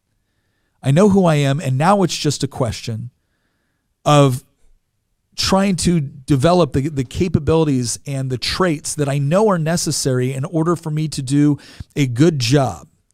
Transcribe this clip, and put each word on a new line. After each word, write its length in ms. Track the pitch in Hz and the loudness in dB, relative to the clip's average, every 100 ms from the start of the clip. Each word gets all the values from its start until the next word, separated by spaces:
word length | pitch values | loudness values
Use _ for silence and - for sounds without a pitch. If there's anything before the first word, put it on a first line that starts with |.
| _ _ _ _ _ _ _ _ | _ _ _ _ _ _ _ _
I 100 | 139 | 0
know 160 | 143 214 | 4 4
who 180 | 196 180 | 4 2
I 100 | 147 | 2
am, 260 | 143 139 | 0 -2
and 160 | 135 131 | -2 0
now 260 | 165 202 | 2 2
it's 140 | 175 - | 0 -2
just 260 | 151 - | -4 -4
a 40 | 135 | -8
question 640 | - 120 - - 113 120 _ _ _ _ _ _ _ _ _ | -4 -6 -4 -10 -10 -12 _ _ _ _ _ _ _ _ _
of 400 | - 147 139 127 - _ _ _ _ _ _ _ _ - | 2 4 4 0 -10 _ _ _ _ _ _ _ _ -8
trying 380 | - 196 196 180 | 0 2 2 0
to 240 | - 175 | 0 0
develop 720 | 135 - - 143 156 180 156 | -2 -12 -2 2 4 4 2
the, 160 | 147 139 | 0 -4
the 140 | 139 | -6
capabilities 960 | 123 - 185 165 143 160 156 131 120 - - | -6 -4 -2 -2 0 0 2 0 -2 -8 -8
and 240 | 135 131 | -8 -6
the 80 | 127 | -6
traits 580 | - - 185 151 - - | -6 -2 -2 -2 -6 -4
that 140 | 139 | -4
I 80 | 143 | -2
know 320 | 139 180 220 | 0 2 2
are 80 | 180 | 0
necessary 760 | 156 170 - 143 143 127 127 | 0 -2 -2 -2 -2 0 -2
in 120 | 135 135 | -4 -4
order 300 | 156 160 170 | -2 0 -2
for 140 | 156 | -4
me 180 | 151 156 | -4 -4
to 120 | 143 | -6
do 360 | 127 143 147 143 - - - - | -2 2 2 2 -6 -20 -10 -2
a 120 | 135 | -2
good 320 | 117 165 147 | 4 2 4
job, 480 | 117 143 123 82 - _ _ | 2 2 2 -4 -16 _ _